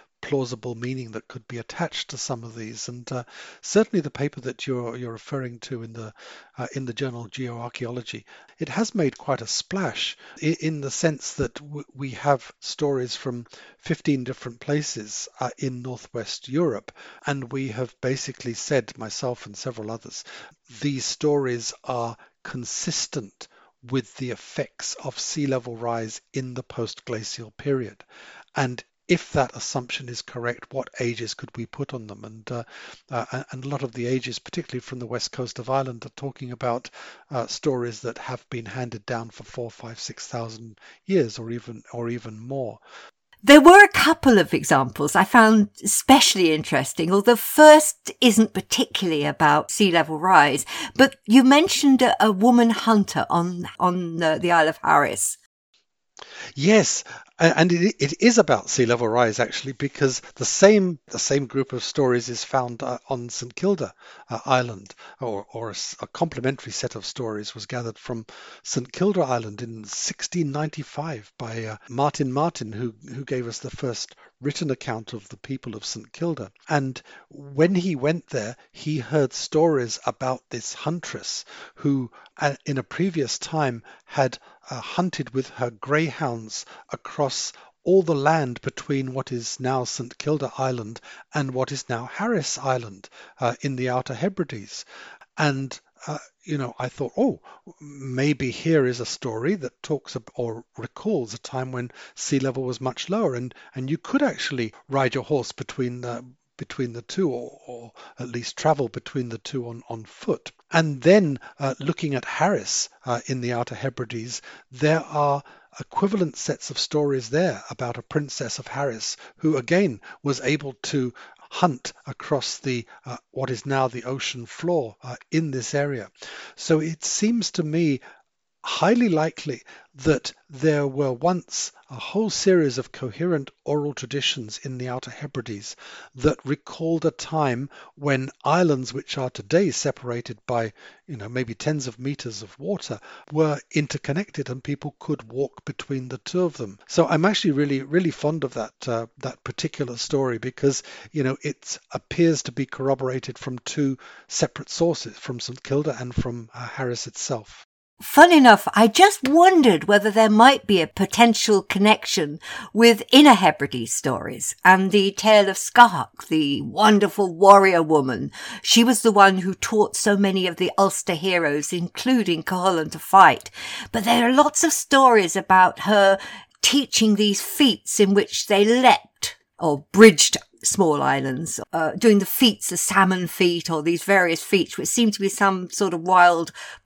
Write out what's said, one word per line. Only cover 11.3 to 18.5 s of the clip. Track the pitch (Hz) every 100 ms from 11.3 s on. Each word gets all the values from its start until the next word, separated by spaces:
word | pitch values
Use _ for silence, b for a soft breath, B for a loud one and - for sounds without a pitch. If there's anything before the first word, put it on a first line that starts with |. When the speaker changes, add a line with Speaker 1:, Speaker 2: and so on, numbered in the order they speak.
Speaker 1:
that | - 127 -
w-, | 147 147 139
we | 127 139
have | 113 143 139 - -
stories | - - 147 135 123
from | - 139 120 117 b b _
fifteen | - 165 - 139
different | 123 131 127 120
places, | - 147 147 117 107 - - -
uh, | 123 -
in | 135 127
Northwest | 127 123 - 120 107 - -
Europe. | 135 170 104 - b b b -
And | 139 123
we | 135 135
have | 110 123 _
basically | 131 135 - - 123